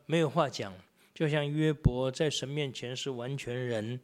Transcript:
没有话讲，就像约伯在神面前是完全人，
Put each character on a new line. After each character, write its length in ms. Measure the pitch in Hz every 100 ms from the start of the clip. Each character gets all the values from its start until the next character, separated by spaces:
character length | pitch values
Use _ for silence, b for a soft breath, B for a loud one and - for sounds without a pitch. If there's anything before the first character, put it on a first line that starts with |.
| -
没 100 | 165
有 120 | 156
话 200 | 143 143
讲， 240 | - 104 95 - b b
就 160 | - 156
像 200 | 147 143
约 220 | 151 156
伯 400 | 147 - 123 131
在 180 | 131 156
神 200 | - 131
面 240 | 147 139
前 200 | 117 120
是 180 | 123 139
完 260 | 123 123 139
全 180 | - 123
人， 420 | 123 113 110 123